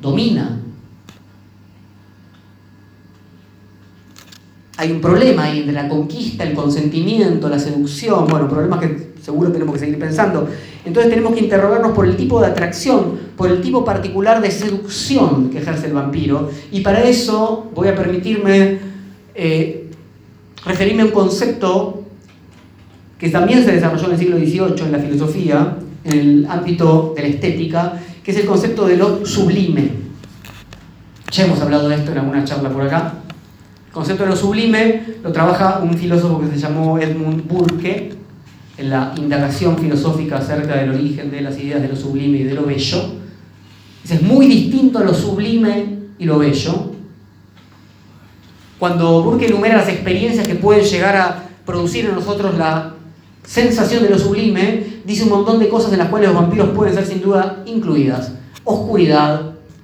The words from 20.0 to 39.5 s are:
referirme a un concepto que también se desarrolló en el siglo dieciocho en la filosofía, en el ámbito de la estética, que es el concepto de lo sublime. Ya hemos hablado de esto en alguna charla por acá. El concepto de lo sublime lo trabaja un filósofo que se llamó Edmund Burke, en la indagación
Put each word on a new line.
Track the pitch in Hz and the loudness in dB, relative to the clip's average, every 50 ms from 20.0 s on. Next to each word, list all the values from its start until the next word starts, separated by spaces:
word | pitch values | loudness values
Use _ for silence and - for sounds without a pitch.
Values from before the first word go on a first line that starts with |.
| - - - - - - - - - - - - - | -20 -20 -20 -20 -20 -20 -20 -20 -20 -20 -20 -10 -6
referirme | 180 185 185 196 202 220 220 | -4 -2 0 0 0 2 2
a | 220 | 2
un | 208 | 2
concepto | 208 202 190 180 - - 254 240 226 - 202 180 185 196 208 190 - - - - - - - - - - - - - - - - - - - - - - - - - - | 4 2 2 2 0 0 -2 -2 -2 -2 0 0 0 0 0 -4 -6 -10 -14 -16 -20 -20 -20 -20 -20 -20 -20 -20 -20 -20 -20 -20 -20 -20 -20 -20 -20 -20 -20 -20 -12 -6
que | 165 160 | -2 0
también | 165 180 180 208 254 254 240 | 2 2 4 4 6 6 6
se | 202 | 4
desarrolló | 175 170 170 165 - - 180 | 4 2 2 0 0 -2 -2
en | 180 | -2
el | 170 170 | 0 0
siglo | 180 180 175 165 | 2 2 2 2
dieciocho | 156 160 175 185 185 175 156 - 156 | 2 0 2 2 0 0 0 -2 -2
en | 151 | -2
la | 147 143 | -2 -2
filosofía, | 143 147 143 143 156 156 - 190 180 156 143 143 156 - - - - - - - - | -2 -2 -2 0 0 -2 -2 -2 0 2 2 2 2 0 -2 -6 -10 -12 -14 -10 -4
en | 160 151 147 | 0 0 2
el | 147 143 147 147 151 - | 4 6 6 4 4 2
ámbito | 180 175 170 170 170 165 165 160 160 160 160 - - | -2 -4 -2 -2 0 2 4 4 4 4 2 0 -4
de | 147 139 | -4 -2
la | 143 | -2
estética, | 143 - 190 170 160 170 165 156 160 165 175 175 - - - - - - - | -2 -2 -2 -2 -2 -2 -2 -2 -2 -2 -2 -2 -4 -8 -12 -14 -18 -10 -6
que | 202 | -4
es | 190 202 | -2 0
el | 202 | 2
concepto | 196 196 180 - - - - 196 180 | 2 2 2 0 0 0 0 2 2
de | 180 | 4
lo | 175 196 208 208 202 - | 4 4 2 0 -2 -4
sublime. | - - 202 196 180 196 202 185 170 156 147 139 - - - - - - - - - - - - - - - - - - - - - - - - - - - - - | -4 -2 0 2 2 2 2 2 0 0 0 0 -2 -2 -6 -10 -12 -14 -16 -20 -20 -20 -20 -20 -20 -20 -20 -20 -20 -20 -20 -20 -20 -20 -20 -20 -20 -20 -20 -14 -6
Ya | - 185 190 | -2 0 2
hemos | 170 156 151 | 2 2 2
hablado | 147 147 147 147 147 147 | 0 0 0 0 0 0
de | 151 | 0
esto | 151 143 147 | 0 -2 -2
en | 160 139 | -4 -4
alguna | 135 135 139 143 143 | -2 -2 -2 -2 -2
charla | - 147 139 139 135 | -2 -4 -4 -4 -4
por | 131 135 139 | -2 -2 -2
acá. | 139 156 165 165 - - - - - - - - - - - - - - - - - | 0 0 -2 -2 -4 -6 -10 -14 -18 -20 -20 -20 -20 -20 -20 -20 -20 -20 -20 -20 -14
El | - | -10
concepto | 160 139 143 190 180 202 | -6 -4 -4 -2 -2 0
de | 190 | 0
lo | 185 - | 0 0
sublime | 196 196 214 220 226 233 220 220 226 226 220 - - - - - | 0 0 0 2 2 2 2 4 4 2 2 0 -4 -10 -12 -8
lo | - 170 156 | -6 -4 0
trabaja | 160 165 185 - - 196 190 190 190 175 | 2 2 2 2 2 2 2 2 0 0
un | 165 170 165 | 0 -2 -2
filósofo | 180 175 175 170 175 170 160 151 | 0 0 2 2 2 2 0 0
que | 147 151 | -2 -2
se | 147 143 | -2 -2
llamó | 147 151 151 160 160 160 160 160 | -2 -2 -2 0 0 0 0 0
Edmund | 156 156 160 160 156 156 160 160 151 | 0 -2 -2 -2 -2 -2 -2 -4 -4
Burke, | - 180 180 175 170 175 165 175 - - - - - - - - - - - - - - - - - - - | -2 0 0 0 0 0 -2 -2 -4 -4 -4 -6 -10 -12 -16 -18 -20 -20 -20 -20 -20 -20 -20 -20 -20 -14 -10
en | 135 135 | -6 -4
la | 135 131 131 135 - 156 | -2 -2 -2 -4 -4 -6
indagación | 147 147 143 143 143 139 | -4 -2 0 0 0 -2